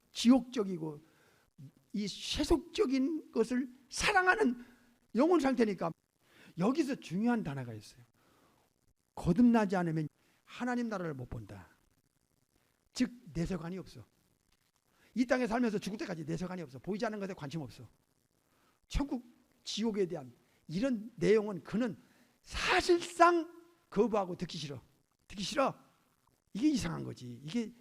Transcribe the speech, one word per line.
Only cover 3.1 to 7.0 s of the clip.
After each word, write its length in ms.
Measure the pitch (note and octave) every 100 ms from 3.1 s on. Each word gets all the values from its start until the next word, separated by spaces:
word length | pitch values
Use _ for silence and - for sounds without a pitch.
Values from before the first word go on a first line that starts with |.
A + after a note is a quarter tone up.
| D#4 -
것을 360 | A#3+ A3+ B3 C4 - _
사랑하는 720 | - - G4+ F#4 A4 B3 A#3+ - - _ _ _ G#3
영혼 240 | D#4 F4
상태니까. 520 | C4 B3+ A3 F3+ E3+ - _ _ _ - - -
여기서 360 | F#3+ C#4+ C#4
중요한 460 | C4